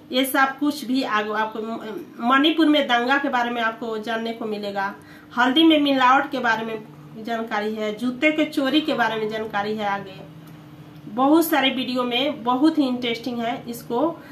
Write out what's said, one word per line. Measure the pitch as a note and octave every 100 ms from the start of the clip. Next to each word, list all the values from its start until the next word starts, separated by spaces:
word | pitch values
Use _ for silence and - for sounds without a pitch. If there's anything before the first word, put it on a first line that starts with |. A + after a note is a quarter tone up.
| -
ये | B3+
सब | C4+ C#4+ C4+ C4+
कुछ | D4 C#4+
भी | A3 C4
आगे | - G#3+ G#3+
आपको | G#3+ G#3+ A#3
म-, | A3 A3+ A3 F#3+ - - A#3
मणिपुर | C4+ D#4 D#4+ D4+
में | D4 C#4
दंगा | A#3+ B3 C#4
के | C#4
बारे | B3 A#3+
में | A#3+
आपको | A3+ A3+ A#3 A3
जानने | A3 A3+ A3+
को | A3+
मिलेगा। | A3 G#3 G3+ G3+ G3 G#3 - - - A#3+
हल्दी | C4 C4+
में | E4 D4+
मिलावट | C#4+ C4+ B3+ C4+ -
के | B3+
बारे | A#3 A3+
में | A3+ A3 - - - A3+
जानकारी | G#3+ A3+ A3+ G#3 G#3+
है, | A3 G#3+
जूते | G#3 B3 B3 D#4
के | D#4
चोरी | D4+ - C4+ D4+
के | D4+
बारे | A#3 A3+ A3
में | G#3+
जानकारी | A3 A3 G3+ G#3 G#3+
है। | G3+
आगे | G3 G3 F#3+ - - - - - - - - -
बहुत | A3 C4+ D#4+ D#4+
सारे | D4 C4+
वीडियो | A#3+ B3 B3+
में | B3 A#3+ D4 G#3+
बहुत | A#3 C4 D#4 D#4
ही | C4
interesting | B3 A#3+ A#3 C4 A#3+
है, | A3+ B3+ -
इसको | A#3 - A#3+ D#4+ - -